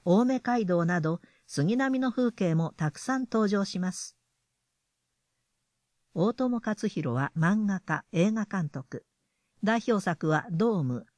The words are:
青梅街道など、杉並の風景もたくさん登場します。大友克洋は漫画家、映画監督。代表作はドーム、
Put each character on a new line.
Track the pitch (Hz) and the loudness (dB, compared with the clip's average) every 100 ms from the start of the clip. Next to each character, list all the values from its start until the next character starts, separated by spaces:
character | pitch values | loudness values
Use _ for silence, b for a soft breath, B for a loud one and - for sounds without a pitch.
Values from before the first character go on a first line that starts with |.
青 | 175 190 | 2 4
梅 | 247 262 | 4 0
街 | - 240 190 | 0 0 2
道 | 175 | 2
な | 165 175 | 2 2
ど、 | 156 165 b b - | 0 -2 b b -8
杉 | - 151 247 | -2 0 2
並 | 269 262 | 0 0
の | 262 | 0
風 | 254 247 | 0 0
景 | - 180 | 0 2
も | 160 165 - | 2 0 -2
た | 151 | -4
く | - | -4
さ | - 262 | -4 -4
ん | |
登 | 254 226 208 | -2 0 2
場 | 202 | 0
し | 196 185 | -2 -4
ま | 180 | -4
す。 | - - - _ _ _ _ _ _ _ _ _ _ _ _ _ _ _ _ _ _ _ | -6 -12 -18 _ _ _ _ _ _ _ _ _ _ _ _ _ _ _ _ _ _ _
大 | 170 196 | 0 0
友 | - 254 240 | 0 0 -2
克 | 226 214 214 | -4 -4 -4
洋 | - 151 | -2 -2
は | 120 139 160 | -2 -2 0
漫 | 165 214 208 | 2 2 0
画 | 190 | -2
家、 | - 160 - | -4 -6 -4
映 | 165 196 | 0 0
画 | 220 | 0
監 | 202 196 151 | -4 -4 -4
督。 | 135 - 123 - _ _ _ _ _ | -6 -10 -12 -14 _ _ _ _ _
代 | 202 226 226 | -2 0 0
表 | 214 | 0
作 | 180 165 156 | 0 -2 0
は | 156 - | 0 0
ド | 165 226 196 | 0 2 2
ー | |
ム、 | 131 123 - | 0 -4 -8